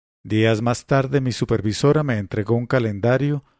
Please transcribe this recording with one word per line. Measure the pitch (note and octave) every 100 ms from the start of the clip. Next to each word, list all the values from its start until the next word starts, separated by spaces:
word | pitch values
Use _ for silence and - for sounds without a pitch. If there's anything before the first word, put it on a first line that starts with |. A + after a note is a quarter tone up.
| _ _
Días | - G#2+ A2+ A2
más | A#2+ A#2+ -
tarde | C#3 C3 C#3
mi | C3
supervisora | A2 - A2 G#2 G2+ C#3+ D3+
me | D3 A2
entregó | G2 G#2+ G2+ A#2
un | A#2+
calendario | C3 A2 G2+ A2+ C3 C#3+ D3 -